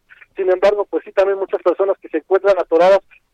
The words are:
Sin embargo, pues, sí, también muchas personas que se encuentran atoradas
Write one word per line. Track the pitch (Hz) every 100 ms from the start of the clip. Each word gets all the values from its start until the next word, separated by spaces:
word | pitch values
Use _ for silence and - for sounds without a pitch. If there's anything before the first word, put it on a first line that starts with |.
| _ _ - -
Sin | 185
embargo, | 185 196 208 -
pues, | 160 -
sí, |
también | 208 196 196
muchas | 185 202
personas | - - 196 -
que | -
se | 160
encuentran | - 160 196 185
atoradas | 165 165 180 196 - _ _